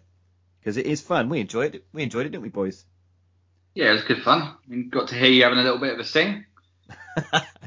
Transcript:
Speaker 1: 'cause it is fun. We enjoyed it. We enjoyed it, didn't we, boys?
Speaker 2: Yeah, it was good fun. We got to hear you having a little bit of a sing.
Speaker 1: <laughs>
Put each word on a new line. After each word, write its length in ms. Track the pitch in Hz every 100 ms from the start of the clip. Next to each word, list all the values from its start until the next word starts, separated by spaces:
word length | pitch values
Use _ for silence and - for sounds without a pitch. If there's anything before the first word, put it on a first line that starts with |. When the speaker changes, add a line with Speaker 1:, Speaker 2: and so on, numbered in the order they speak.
| _ _ _ _ _ _
Speaker 1:
'cause 140 | 110 110
it 80 | 135
is 160 | 151
fun. 280 | - 165 120
We 100 | 156
enjoyed 340 | 98 117 147 131
it. 100 | _
We 120 | 151
enjoyed 220 | 127 110 147
it, 20 |
didn't 140 | 180
we, 60 | 104
boys? 360 | 101 95 - _ _ _ _ _ _ _ _ _
Speaker 2:
Yeah, 160 | 190 120
it 40 |
was 100 | 107
good 180 | - 117
fun. 340 | 117 160 147 - 131
We 160 | 123
got 240 | 120 131 -
to 80 | 123
hear 140 | 131
you 140 | 127
having 140 | 123 123
a 60 |
little 160 | 127 123
bit 140 | 139
of 60 | 117
a 40 |
sing. 420 | 113 156 190 202 -
Speaker 1:
<laughs> 840 | _ _ _ _ - - - - 160 - _